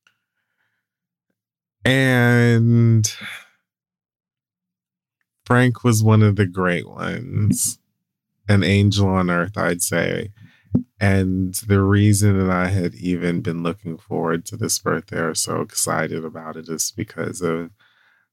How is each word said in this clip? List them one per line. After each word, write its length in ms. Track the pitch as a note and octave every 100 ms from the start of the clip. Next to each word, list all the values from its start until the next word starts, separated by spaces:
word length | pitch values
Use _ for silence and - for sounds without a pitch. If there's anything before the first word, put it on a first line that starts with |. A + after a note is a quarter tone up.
| _ _ _ _ _ _ _ _ _ _ _ _ _ _ _ _ _ _
And 1300 | - C3 C3+ B2+ A#2+ A#2+ A#2+ A#2 A#2 A#2 A#2 A2+ G#2+ - - - - _ _ _ _ _ _ _ _ _ _ _ _ _ _ _ _ _ _ _
Frank 400 | - B2 B2 A#2
was 180 | B2 A2
one 200 | A2 G#2+
of 140 | G#2+ G2+
the 100 | G2
great 420 | F2+ F2+ F2 -
ones. 880 | G1+ F2 F2+ F2 G2+ G#2 - - - _ _ _ _ _ _ -
An 140 | G2+
angel 440 | E2 G2+ G2+ G2 G2
on 220 | F#2 F2+
earth, 260 | F2 F2 G2+
I'd 260 | F2 F2
say. 480 | - F2 F2 F2 F#2+ - - _ _ - - _
And 540 | G2+ G2 F#2+ F#2 F#2
the 260 | F#2 A2 G2+
reason 560 | G2 G2+ G#2 G#2 G#2 G2
that 120 | F#2+
I 180 | F2+ F#2
had 260 | G2 F2
even 460 | - F2+ F2 F2 F2
been 220 | F2 E2
looking 360 | E2+ E2+ E2+ D#2+
forward 460 | - E2 E2 E2+ E2+
to 100 | G#2
this 220 | G#2 -
birthday 400 | - E2 - F2
or 140 | E2
so 260 | D#2+ - E2
excited 640 | D#2+ - - D#2+ D#2+ D#2+
about 320 | D#2+ D#2+ D#2+ D#2+
it 120 | E2
is 240 | D#2+ -
because 480 | - - - E2 F2
of 280 | F2+ E2 E2+ - _ _ _ _ _